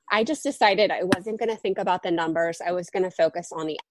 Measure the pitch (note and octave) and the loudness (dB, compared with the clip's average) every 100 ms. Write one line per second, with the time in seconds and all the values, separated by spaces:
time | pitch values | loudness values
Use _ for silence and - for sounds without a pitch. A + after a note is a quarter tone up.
0 | - G#3 A3+ D4+ C#4 - G#3+ G3 G3+ C3+ | -2 0 0 -2 -2 2 4 6 2 2
1 | F3+ F3+ G#3 A3 A3+ A3 G3+ G3 F#3+ F3+ | 0 0 -2 -4 -4 -2 -4 -2 0 0
2 | F#3 E3+ E3 E3 E3+ E3 F3 F3+ F3 G3 | 0 -2 0 0 -2 -2 -4 -4 -4 -2
3 | F#3 - E3 E3+ E3+ E3+ D#3 D3+ - | -2 2 2 2 -8 -6 -6 -6 -6